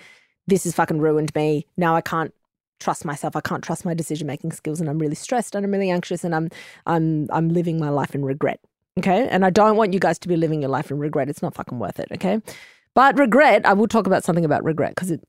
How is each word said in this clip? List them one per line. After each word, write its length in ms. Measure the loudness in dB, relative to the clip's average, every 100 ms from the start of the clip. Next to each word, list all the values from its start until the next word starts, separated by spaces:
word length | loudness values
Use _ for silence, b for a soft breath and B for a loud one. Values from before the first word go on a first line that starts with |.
| b b b b 0
"This 160 | 0
has 100 | 0
fucking 240 | 0 0 2
ruined 380 | 2 2 0 -2
me. 320 | 0 -2 -4 -2
Now 180 | 0 0
I 60 |
can't 320 | 0 -4 -4 _ _ _ _ _
trust 240 | -6 -6
myself. 320 | -6 -6 -6 -6
I 60 |
can't 200 | -6 -6
trust 220 | -6 -6
my 100 | -4
decision-making 600 | -4 -4 -6 -6 -8 -8
skills, 260 | -8 -8 -6
and 100 | -4
I'm 80 | -2
really 160 | -2
stressed 400 | -4 -4 -4 -4
and 120 | -4 -2
I'm 60 |
really 180 | -2 0
anxious 340 | -2 -4 -6
and 100 | -2
I'm, 160 | -2 -4 B B B -2
I'm, 420 | 0 2 0 -2
I'm 200 | 0 0
living 280 | 0 0 -2
my 120 | -2
life 260 | -2 -2 -4
in 80 |
regret." 360 | -4 -2 -2 -4 _ _ _ -4
Okay? 300 | 0 2 2
And 180 | 2 4
I 40 |
don't 260 | 6 6 4
want 160 | 2
you 80 | 2
guys 180 | 0 0
to 100 | -2
be 80 | 0
living 240 | 0 0
your 80 | -2
life 200 | -2 -4
in 80 | -4
regret. 320 | -2 -2 -4
It's 120 | -4
not 120 | -8
fucking 240 | -8 -10 -6
worth 220 | -6 -6
it, 80 | -8
okay? 280 | -4 -2 -2 -4 B B B B 4
But 240 | 6 6
regret, 460 | 4 6 6 6 4
I 80 |
will 160 | 4 4
talk 180 | 2 2
about 160 | 2
something 220 | 2 0 2
about 180 | 2
regret 320 | 0 0 -2 -2
'cause 160 | -4
it, 80 | -6